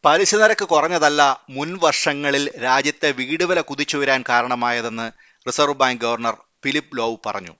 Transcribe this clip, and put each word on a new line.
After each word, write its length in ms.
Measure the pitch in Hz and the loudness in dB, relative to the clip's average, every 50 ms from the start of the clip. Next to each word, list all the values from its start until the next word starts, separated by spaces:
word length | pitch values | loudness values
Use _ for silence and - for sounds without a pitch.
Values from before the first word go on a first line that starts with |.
| - | 6
പലിശ 300 | 147 151 175 202 175 208 | 4 4 4 2 2 4
നിരക്ക് 300 | 208 214 220 220 - 208 | 4 4 4 4 2 0
കുറഞ്ഞതല്ല 720 | - 170 151 143 165 175 165 151 147 147 147 147 139 131 - _ - | 0 2 2 2 0 0 2 2 2 4 4 4 4 2 0 _ -14
മുൻ 300 | 156 135 147 160 180 190 170 | -8 -8 -8 -8 -4 0 0
വർഷങ്ങളിൽ 680 | 156 - - - 156 143 143 147 143 139 139 143 143 - - 120 | 0 2 2 -2 -2 -2 -2 -2 0 0 0 -2 -4 -6 -6 0
രാജ്യത്തെ 480 | 127 127 135 135 147 151 _ - 147 | 2 2 2 2 -2 -4 _ -2 -2
വീട് 320 | 139 123 127 127 160 160 180 | -2 -2 -6 -6 -4 -4 -2
വില 180 | 180 185 170 | 0 0 -2
കുതിച്ചുയരാൻ 640 | 156 - - 139 147 - - 143 143 135 135 131 120 - | -2 -4 -6 -6 -6 -4 -2 -2 0 2 0 0 0 0
കാരണമായതെന്ന് 840 | 123 120 120 123 127 120 120 120 120 120 113 117 110 113 113 113 - _ _ _ _ _ _ | 0 0 2 0 -2 -2 -2 -2 -2 -2 -4 -6 -6 -6 -8 -10 -12 _ _ _ _ _ _
റിസർവ് 260 | 127 123 - 147 143 147 | -6 0 0 0 0 2
ബാങ്ക് 280 | 135 135 127 123 117 | 0 0 0 0 -2
ഗവർണർ 360 | 117 117 117 113 117 117 107 - _ _ _ _ - | -2 -4 -2 -2 -2 -4 -4 -4 _ _ _ _ -6
ഫിലിപ്പ് 340 | 139 139 151 147 _ - | -4 -4 -4 -6 _ -6
ലോവ് 200 | 120 113 113 113 - - | -4 -4 -4 -4 -6 -8
പറഞ്ഞു. 300 | 107 101 98 95 82 76 | -8 -8 -8 -10 -12 -20